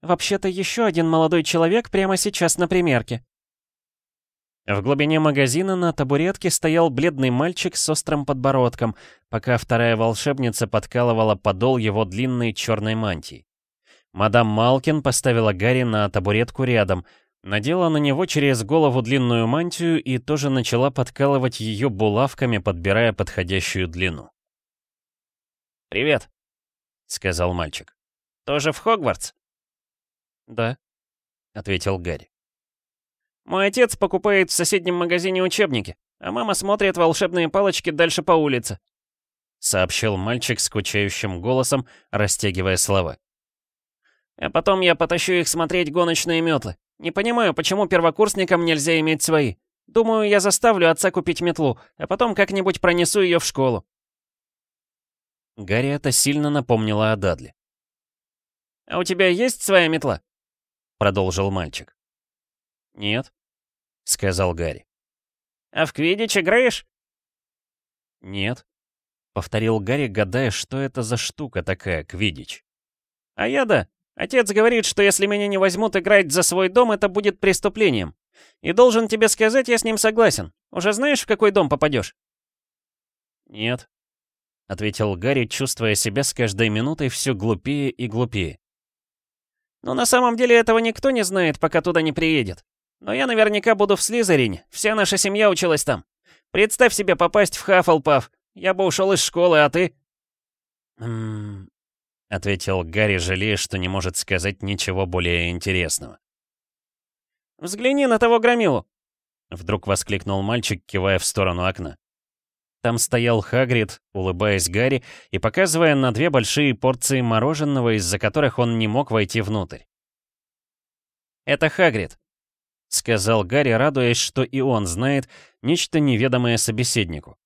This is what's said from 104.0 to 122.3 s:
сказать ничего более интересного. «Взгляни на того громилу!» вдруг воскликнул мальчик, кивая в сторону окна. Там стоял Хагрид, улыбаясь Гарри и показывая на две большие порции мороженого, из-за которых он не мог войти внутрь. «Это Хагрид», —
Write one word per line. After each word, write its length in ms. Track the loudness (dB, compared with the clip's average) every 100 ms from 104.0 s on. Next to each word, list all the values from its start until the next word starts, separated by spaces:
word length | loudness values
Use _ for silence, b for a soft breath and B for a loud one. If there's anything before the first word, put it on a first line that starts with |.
| -4 -6
сказать 440 | -4 -2 -2 -6
ничего 460 | -6 -6 -4 -4 -2
более 440 | -2 0 0 -2
интересного. 680 | -4 -4 -2 -2 -4 -8 -20 _ _ _ _ _ _ _ _ _ _ _ _ _ _
«Взгляни 500 | -12 -4 0 2 2
на 100 | 2
того 220 | 4 4
громилу!» 480 | 4 2 2 0 -4 _ _ _ _ _ _
вдруг 360 | -16 -6 -4 0
воскликнул 560 | -2 0 -6 -2 -4
мальчик, 420 | -2 -2 -2 -6
кивая 360 | _ -2 0 0
в 40 |
сторону 400 | 0 -2 -2 0
окна. 320 | -2 -4 -10 -12 _ _ _ _ _ _ _ _ -2
Там 120 | -2
стоял 420 | 0 0 2 2
Хагрид, 600 | 0 0 2 2 0 -6 _
улыбаясь 560 | -4 -4 0 0 0 0
Гарри 340 | 0 0 -2 B B B
и 80 | -4
показывая 560 | -2 0 0 4 4 4
на 160 | 2
две 180 | 2 2
большие 420 | 2 0 0 0
порции 480 | 2 0 0 -2 0
мороженого, 760 | 2 2 0 0 -2 0 2 0
из-за 200 | -2 -2
которых 400 | -2 0 0 0
он 180 | 0 0
не 80 | 0
мог 240 | -2 0
войти 300 | 0 0 -2
внутрь. 400 | -2 -4 -6 -12 _ _ _ _ _ _ _ _ _ _ _ _ _ _ _ _
«Это 240 | -4 -2 -2
Хагрид», — 480 | 2 2 2 -6 -10 _